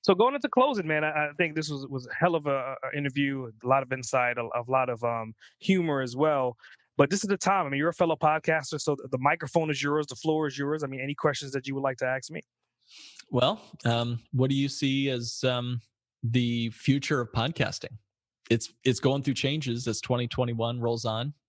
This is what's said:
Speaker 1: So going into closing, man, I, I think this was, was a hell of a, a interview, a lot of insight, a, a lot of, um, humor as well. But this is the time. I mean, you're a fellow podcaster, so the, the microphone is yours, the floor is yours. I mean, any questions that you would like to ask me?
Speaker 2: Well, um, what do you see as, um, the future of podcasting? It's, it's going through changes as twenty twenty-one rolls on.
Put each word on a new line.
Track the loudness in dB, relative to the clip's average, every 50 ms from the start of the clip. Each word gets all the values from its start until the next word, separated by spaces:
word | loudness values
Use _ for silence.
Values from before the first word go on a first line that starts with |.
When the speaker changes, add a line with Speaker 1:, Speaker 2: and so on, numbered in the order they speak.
| 6
Speaker 1:
So | 4 4
going | 6 4 2 2
into | 0 -4 0
closing, | 2 4 4 4 2 -2 -2
man, | 0 0 0 0
I, | 0 0 0 -2
I | -2 0
think | -2 -2 0 0
this | -4 -4 -4
was, | -6 -8 -8
was | -8 -8 -10 -8
a | -8 -2
hell | 2 2 2 2
of | 2 0
a, | 0 -2 -2 -2 -6 -8 -8 -8
a | -8 -6
interview, | -4 -4 -2 -2 -2 -2 -2 -2 -4 -6 -10 -12 -8 2
a |
lot | 2 4 4 4
of | 0 -6
insight, | -6 -4 0 0 2 2 2 0 -2
a, | -4
a | -4 -4 -6 -2
lot | 0 2 2 2 0
of, | -2 -2 -2
um, | -2 -2 -2 -6 -8 -12 _ -20 -20 _ _
humor | 0 2 2 2 4 2 0 0
as | -2 -4 0
well. | 2 2 4 4 2 2 0 -2 _ -18 -20 -20 _ _ _ _
But | 4 4 4
this | 4 -2 0
is |
the | 0 -2
time. | 0 2 2 2 2 0
I | 0
mean, | 0
you're | 0 0 0
a | 2
fellow | 2 2 2 2
podcaster, | 2 4 2 2 2 2 0 0 0 0 -4 -8 -4
so | -2 -2 -2
the, | -2 -4 -6
the | -6 0
microphone | 2 2 2 2 -4 0 0 0 2 2
is | -2 -2 0
yours, | 0 0 0 -2
the | -4 -8
floor | -4 -2 0 0 0 0
is | -2 -4
yours. | -4 -4 -4 -4 -4 -4
I |
mean, | -6 -6 -6
any | -6 -8 -6
questions | 0 0 0 0 0 -6 -6
that | -6 -6 -4
you | -4 -6
would | -2 -2
like | -2 -2
to | -2 -2
ask | -2 -2 -4 -6 -10
me? | -12 -14 -14 _ _ _ _ _ _ _ _ _ -20 -20 -20 -20 -20 -20 -14 _
Speaker 2:
Well, | 2 2 2 2 2 -2 -10 -20 -20 -4 0
um, | 0 2 2 0 -2 -4 -6 -8 _
what | 0 2 2 4
do | 4
you | 2 0 0
see | -2 -2 0 0 2 2 0 0
as, | -2 -2 -6 -8 -6 -2 0
um, | 0 0 0 -2 -4 -4 -6 -6 _ _ _ _ _ _ _ -4
the | 2 2 4 4 4 2 0 0 -2
future | -4 -2 2 2 2 2 2 0 0 0
of | -2 -2
podcasting? | -2 -2 0 0 0 0 -2 -2 -2 -8 -12 -12 -14 -16 _ _ _ _ _ _ _ _ _ 2
It's, | 2 2 2 -6 _ _ _
it's | 2 2 4
going | 2 2 2 2
through | 0 0 -2
changes | 0 0 -2 -2 -2 -2 -2 -4 -2 -2
as | -4 -4 -4
twenty | 0 0 0 0 0
twenty-one | -2 -2 -2 -2 0 0 -2 -2 -2 -2 -2
rolls | 0 0 0 0 -2
on. | -4 -2 -2 -4 -6 -8 _ _